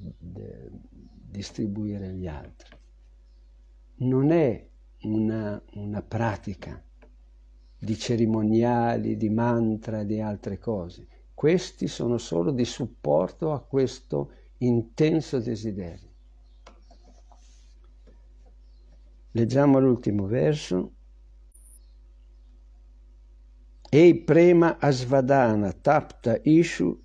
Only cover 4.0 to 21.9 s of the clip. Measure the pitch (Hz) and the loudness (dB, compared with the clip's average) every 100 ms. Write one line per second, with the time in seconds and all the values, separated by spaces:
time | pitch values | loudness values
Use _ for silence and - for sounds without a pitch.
4 | 127 131 143 170 143 101 - - - - | -2 2 2 2 2 -2 -10 -20 -20 -12
5 | 107 107 110 107 104 104 - 101 104 104 | -4 -2 -2 -4 -8 -10 -14 -14 -10 -10
6 | - 110 117 - - - - - - - | -6 -4 -2 -4 -10 -12 -14 -16 -20 -20
7 | - - - - - - - - 104 110 | -20 -20 -20 -20 -20 -20 -20 -12 -8 -6
8 | - 113 113 110 107 113 120 120 117 113 | -2 0 0 0 2 2 2 2 0 -2
9 | 110 110 107 110 120 117 113 110 113 110 | -4 -4 -2 0 0 0 0 -4 -6 -8
10 | 104 110 110 101 107 98 - 104 87 - | -6 -6 -6 -8 -10 -10 -6 -8 -8 -14
11 | - - - - 147 175 - - 180 - | -20 -20 -20 -2 0 0 -2 -8 -8 -4
12 | 123 117 - 85 87 127 120 - 117 - | -4 -4 -2 -2 -2 -2 -4 -4 -10 -6
13 | - 73 92 - 160 143 - 135 123 - | 0 0 0 -4 -6 -6 -4 -2 -2 -4
14 | - 147 143 - - - 123 120 113 - | -8 -8 -8 -12 -20 -4 0 0 -2 0
15 | 156 160 143 135 117 104 110 98 87 80 | 0 0 -2 -6 -4 -6 -8 -8 -12 -14
16 | - - - - - - - - - - | -20 -20 -20 -20 -20 -20 -20 -20 -20 -20
17 | - - - - - - - - - - | -20 -20 -20 -20 -20 -20 -20 -20 -20 -20
18 | - - - - - - - - - - | -20 -20 -20 -20 -20 -20 -20 -20 -20 -20
19 | - - - 113 113 131 143 135 131 123 | -20 -20 -6 -2 0 2 4 4 4 2
20 | 120 101 98 123 151 151 - 185 208 - | 0 -2 -2 0 0 -2 -4 -4 -6 -12
21 | - - - - - - - - - | -20 -20 -20 -20 -20 -20 -20 -20 -20